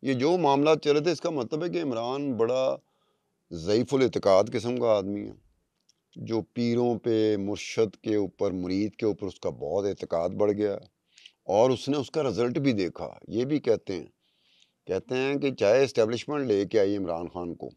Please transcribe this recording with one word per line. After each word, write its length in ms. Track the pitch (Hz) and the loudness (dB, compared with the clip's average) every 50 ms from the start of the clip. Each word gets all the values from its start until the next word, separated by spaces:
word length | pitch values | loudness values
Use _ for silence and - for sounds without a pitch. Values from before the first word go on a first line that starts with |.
| - | -2
ये 120 | 127 135 | -2 -2
जो 220 | 123 123 151 175 185 | 0 2 2 2 2
मामला 360 | 165 143 139 139 143 156 160 | 2 2 4 4 6 4 4
चले 240 | 147 - 147 143 151 | 4 4 2 2 2
थे, 120 | 147 175 170 | 2 0 -2
इसका 180 | 143 - 170 | 0 -2 -4
मतलब 320 | 165 147 120 110 - 151 165 | -2 -2 -4 -4 -4 -4 -4
है 60 | 180 | -4
कि 100 | 170 175 | -4 -2
इमरान 520 | 165 143 123 113 117 120 131 139 143 143 131 | -2 -2 -4 -4 -4 -4 -4 -4 -4 -4 0
बड़ा 440 | 104 113 117 123 131 131 131 135 135 _ _ _ _ _ _ _ _ _ _ _ _ _ _ | 0 0 2 2 0 0 0 -2 -4 _ _ _ _ _ _ _ _ _ _ _ _ _ _
ज़ईफ़ुल 520 | 82 87 78 87 104 113 123 127 143 135 131 | -12 -10 -2 2 2 2 2 2 2 2 2
इत्तेकाद 480 | 117 - 101 - 101 95 95 104 113 | 2 2 2 4 6 6 6 4 4
किस्म 260 | 123 120 98 117 123 127 | 0 -4 -4 -2 -4 0
का 180 | 117 117 110 104 | 2 2 2 2
आदमी 220 | 95 98 101 101 | 2 -2 -6 -6
है, 140 | 104 107 104 104 _ _ _ _ _ _ _ _ _ _ _ _ _ _ _ | -8 -10 -14 _ _ _ _ _ _ _ _ _ _ _ _ _ _ _ _
जो 240 | - 123 107 113 110 107 _ _ | -14 -8 -4 -4 -4 -4 _ _
पीरों 420 | 123 120 120 120 117 123 120 120 104 | -4 -2 0 0 2 2 0 0 -2
पे, 380 | _ 120 113 110 110 107 107 101 | _ 0 0 2 2 2 0 0
मुर्शद 580 | 98 98 104 95 - - - - 113 107 - - _ | -2 -4 -6 -6 -8 -10 0 0 0 0 0 -8 _
के 120 | 117 107 | -2 0
ऊपर, 360 | 104 101 92 - _ 98 101 90 | 0 0 -2 -4 _ -2 -2 -2
मुरीद 400 | 95 90 90 92 95 104 107 - | -2 -4 -2 -2 -2 -2 -2 -4
के 100 | _ - | _ -2
ऊपर 200 | 110 101 - - | -2 -2 -2 -6
उसका 240 | 95 87 - - 92 76 60 | -10 -10 -6 -8 -8 -6 -6
बहुत 260 | 64 71 78 98 101 | -6 -2 -2 -2 0
एतकाद 460 | 101 95 - - 82 - 82 82 92 98 | -2 -4 -4 -8 -4 -4 -2 -2 -2 -2
बढ़ 160 | 101 104 104 104 | 0 0 0 2
गया 200 | 101 104 104 98 | 0 0 -2 -2
है 180 | - - - _ _ _ _ _ - - - _ _ _ - | -6 -10 -16 _ _ _ _ _ -20 -20 -20 _ _ _ 0
और 220 | 92 101 113 131 | 4 4 4 4
उसने 260 | 127 113 - - 139 | 4 0 -2 -2 -2
उसका 260 | 151 131 - - 160 151 | -2 -2 -4 -4 -2 -2
रिजल्ट 360 | 131 104 87 120 123 123 143 | -2 0 0 0 0 0 0
भी 140 | 139 139 123 | 0 0 2
देखा। 440 | 101 92 85 - - 87 67 50 - - - | 2 0 -2 -4 -6 -12 -12 -12 -14 -16 -6
ये 140 | 87 107 123 | -4 -4 -2
भी 140 | 135 156 143 | 0 -2 -2
कहते 340 | - 123 110 101 _ - 95 | 2 2 0 0 _ -6 -8
हैं, 160 | 87 73 - _ _ _ _ _ _ _ _ _ _ _ _ _ _ _ - | -8 -8 -12 _ _ _ _ _ _ _ _ _ _ _ _ _ _ _ -4
कहते 260 | 92 95 - - 127 | -4 -4 -4 -4 -4
हैं 240 | 127 131 135 139 139 | -2 -2 -2 -2 -2
कि 100 | 143 139 127 | -2 -2 -2
चाहे 300 | - 110 98 110 131 139 | 2 2 4 6 4 4
एस्टैब्लिशमेंट 640 | 127 - - 113 107 117 117 - - 147 147 139 127 | 2 2 2 2 2 2 -4 -6 -6 -4 -4 0 2
लेके 300 | 107 98 101 87 - 110 | 2 2 2 2 2 2
आई 160 | 101 98 101 | 2 2 2
इमरान 320 | 101 98 85 85 82 87 82 | -2 -2 -4 -4 -6 -6 -8
खान 240 | - 90 87 87 82 | -8 -8 -8 -8 -8
को 160 | - - 64 60 | -10 -12 -14 -16